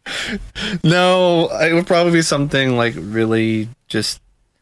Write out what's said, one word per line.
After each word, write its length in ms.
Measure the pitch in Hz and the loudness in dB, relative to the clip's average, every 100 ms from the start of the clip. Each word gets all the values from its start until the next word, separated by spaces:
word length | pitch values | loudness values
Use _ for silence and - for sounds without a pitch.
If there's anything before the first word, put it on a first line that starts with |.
| - - - 220 - - 214 190 | -14 -10 -8 -10 -10 -10 -8 -2
No, 640 | 160 180 180 185 180 170 170 - | 0 2 4 4 4 2 0 0
it 120 | 160 | 0
would 120 | 165 180 | 2 2
probably 280 | 175 175 | 2 4
be 80 | 170 | 2
something, 520 | 156 147 143 139 131 123 | 2 0 0 0 0 0
like, 200 | 117 113 | 0 -2
really 720 | 90 113 110 113 113 110 110 - - | -6 -2 0 2 0 -2 -4 -12 -8
just, 320 | 110 107 - _ _ _ _ | -6 -4 -8 _ _ _ _